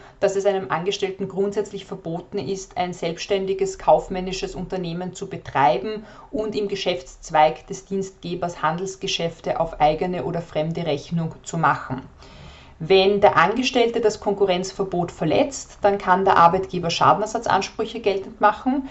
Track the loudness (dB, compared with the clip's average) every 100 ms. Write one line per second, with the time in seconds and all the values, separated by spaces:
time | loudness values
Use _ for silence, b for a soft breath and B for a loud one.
0 | B B 0 2 0 0 -2 -4 -2 -2
1 | -4 -4 -6 -2 -2 -2 -6 -8 -12 -12
2 | -8 -8 -6 -8 -6 -6 -8 -6 -6 -4
3 | -6 -6 -2 -2 0 -2 -2 -2 4 4
4 | 4 -6 -6 -6 -8 -8 -6 -6 -4 -6
5 | -8 -8 -10 -10 -4 2 4 4 -2 -8
6 | B B B -6 -4 -2 -4 -2 -2 -4
7 | -6 -18 -2 4 4 2 -10 -12 -6 -4
8 | -4 -8 -8 -6 -6 -2 -2 -2 -6 -6
9 | -6 -4 -4 -6 -6 -2 -2 2 2 2
10 | -2 -2 -4 -4 -4 -4 -2 -2 -2 -4
11 | -2 -4 -4 -8 -8 0 0 0 -4 -10
12 | -10 -20 B B B B B B 4 4
13 | 6 6 4 6 4 2 0 2 2 2
14 | 0 0 -2 0 2 2 -2 -4 -4 -2
15 | -2 -2 0 2 0 -2 -14 0 0 2
16 | 2 2 4 6 6 6 -2 -4 -2 2
17 | 4 4 2 -4 0 0 0 -6 -6 -2
18 | -2 -2 -4 2 2 2 0 -2 -2